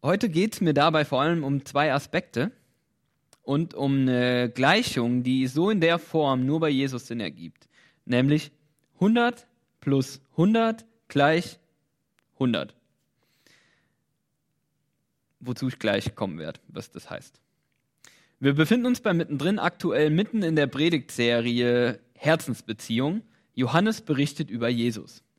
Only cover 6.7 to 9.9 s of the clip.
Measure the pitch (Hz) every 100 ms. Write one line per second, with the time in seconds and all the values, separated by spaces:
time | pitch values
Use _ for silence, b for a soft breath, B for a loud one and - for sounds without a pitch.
6.7 | 135 139 127 - 117 98 71 82 - _
7.7 | b b b - 120 135 151 - _ _
8.7 | _ _ _ 190 233 240 240 - _ _
9.7 | _ -